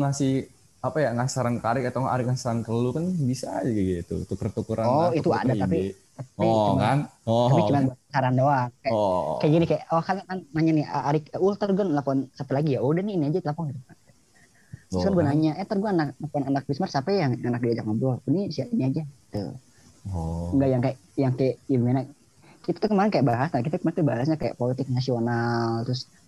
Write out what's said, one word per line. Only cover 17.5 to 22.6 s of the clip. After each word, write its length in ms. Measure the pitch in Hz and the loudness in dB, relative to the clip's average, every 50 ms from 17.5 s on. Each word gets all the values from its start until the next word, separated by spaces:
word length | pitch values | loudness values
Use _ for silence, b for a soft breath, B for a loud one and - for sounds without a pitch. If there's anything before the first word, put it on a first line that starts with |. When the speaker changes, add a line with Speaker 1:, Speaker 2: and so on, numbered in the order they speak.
| 120 117 | -2 0
Speaker 2:
diajak 240 | 120 117 117 120 - | 0 0 -2 -2 -2
ngobrol? 360 | 107 107 113 127 131 123 - - - | -2 -2 0 0 0 -2 -2 0 0
Ini 200 | 143 185 202 180 156 | 0 0 0 -2 -4
si 120 | 131 127 | -6 -6
ini 180 | - 120 113 127 | -4 -2 -2 0
aja." 180 | 135 135 160 156 139 - - _ _ - | 0 -2 -2 -6 -8 -12 -20 _ _ -8
Tuh. 200 | 104 98 69 - 127 _ _ b b b b b - - 101 | -8 -8 -8 -10 -14 _ _ b b b b b -14 -10 -6
Speaker 1:
Oh. 440 | 95 85 80 82 82 85 87 87 143 | -6 -4 -4 -4 -4 -4 -4 -2 0
Speaker 2:
Enggak 120 | 139 139 135 127 | 0 2 2 2
yang 100 | 123 123 | 2 0
kayak, 140 | 131 - - _ _ - | -2 -4 -6 _ _ -4
yang 160 | - 139 131 127 | -2 0 0 0
kayak 200 | 131 135 131 - - _ - | 0 0 0 -2 -2 _ -2
gimana? 320 | 139 123 117 120 123 135 131 - - _ _ _ _ B B B B B | 0 2 2 2 0 0 -2 -6 -12 _ _ _ _ B B B B B